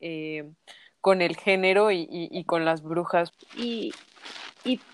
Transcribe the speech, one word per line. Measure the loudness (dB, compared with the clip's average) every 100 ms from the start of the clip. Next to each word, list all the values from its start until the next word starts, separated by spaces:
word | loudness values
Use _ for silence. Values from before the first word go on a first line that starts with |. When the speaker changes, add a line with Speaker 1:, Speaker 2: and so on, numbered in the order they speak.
Speaker 1:
eh, | -10 -8 -6 -8 -10 -16 -20 -20 -20 _
con | 2 4
el | 2 0
género | 2 2 4 6 4
y, | 2 -2
y, | -8 -8
y | -8
con | -2 0 2
las | 0
brujas. | -2 -4 0 0 0 -4 -18 -8
Speaker 2:
Y, | -6 -4 -6 -10 -16 _ -18 -16 -16 -8 -2
y, | -2 -4